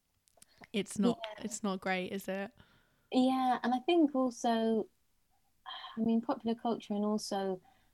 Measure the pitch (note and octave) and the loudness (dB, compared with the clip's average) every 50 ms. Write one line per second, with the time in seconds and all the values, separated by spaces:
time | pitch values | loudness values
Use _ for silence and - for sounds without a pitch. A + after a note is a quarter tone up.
0 | _ _ _ _ _ _ _ _ - _ _ _ - - - G#3 F#3+ - - G#3 | _ _ _ _ _ _ _ _ -20 _ _ _ -14 -4 -4 -4 -4 -2 0 2
1 | G3+ A#3+ - - - G#3+ G#3+ - - G#3+ - - - G3+ F#3+ G3 - F#3+ F#3 F#3 | 4 4 2 2 -4 -10 -10 -10 -8 -8 -8 -4 -4 -4 -4 -2 -2 -2 -2 -2
2 | F3+ - G3+ G3 - - F#3 G3 G3 - - - - _ _ _ _ _ _ _ | -2 -4 -6 -6 -6 -4 -4 -4 -6 -8 -10 -16 -20 _ _ _ _ _ _ _
3 | _ _ - B3+ B3+ C4 C4 C4 B3+ B3+ B3 - - A#3 B3+ B3+ - - F4 E4+ | _ _ 2 4 4 4 2 2 2 2 2 2 2 0 0 0 2 4 6 6
4 | D#4 C#4 - C4 C4 B3+ A#3 - - A#3+ A3+ A3+ A3+ A3+ A3+ G#3+ - - _ _ | 6 4 4 0 0 0 -2 0 0 0 2 2 2 2 2 0 0 -4 _ _
5 | _ _ _ _ _ _ _ _ _ _ _ _ _ - - - - - - A3+ | _ _ _ _ _ _ _ _ _ _ _ _ _ -16 -14 -14 -14 -10 -6 -2
6 | A3 A3+ A3+ A3+ A#3 - C#4 - - A3+ A3+ A#3 - A#3+ A3 - - - G#3 G3+ | 0 2 2 2 2 0 -2 -2 -2 -2 -2 -2 -2 -2 -2 -2 -4 -4 -2 0
7 | G#3 G#3 G#3+ G#3+ - - G#3 G3 F#3+ F#3+ F#3+ F#3 - - _ _ _ _ | 0 0 0 -2 -2 -4 -2 -2 -2 -2 -4 -4 -8 -16 _ _ _ _